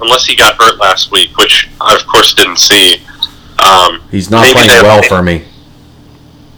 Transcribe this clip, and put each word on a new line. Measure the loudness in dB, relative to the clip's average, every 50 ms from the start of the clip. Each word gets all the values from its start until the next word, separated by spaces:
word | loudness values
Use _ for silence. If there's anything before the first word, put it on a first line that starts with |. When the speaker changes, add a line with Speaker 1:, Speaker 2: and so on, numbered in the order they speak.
Speaker 1:
unless | -4 -2 -2 -2 -2
he | -2 -2
got | 0 0 0 2
hurt | 2 0 0 0 0
last | 0 -2 0 -2 -4 -4
week, | -2 -4 -4 -2 -2
which | -2 -2 0 0 -2 -4 -6 -8 -6
I, | -2 -2 -2
of | -2 -2
course, | -2 -2 0 0 0 0
didn't | -2 -2 -2 -2
see. | -2 -2 0 2 2 2 0 0 -4 -6 -14 -14 -12 -12 -12 -12 -16 -20 -12 -6
Um, | -2 0 2 2 2 0 0 -2 -6 -12 -8
Speaker 2:
He's | -6 -6 -4 -2
not | 0 2
Speaker 1:
maybe | 2 4 2
Speaker 2:
playing | 2 2 2
Speaker 1:
they | 4 4
Speaker 2:
well | 4 4 4 4
Speaker 1:
have | 2
Speaker 2:
for | 2 0 0
me. | 0 0 -2 -4 -6 -12 -20 -20 -20 -20 -20 -20 -20 -20 -20 -20 -20 -20 -20 -20 -20 -20 -20 -20 -20 -16 -6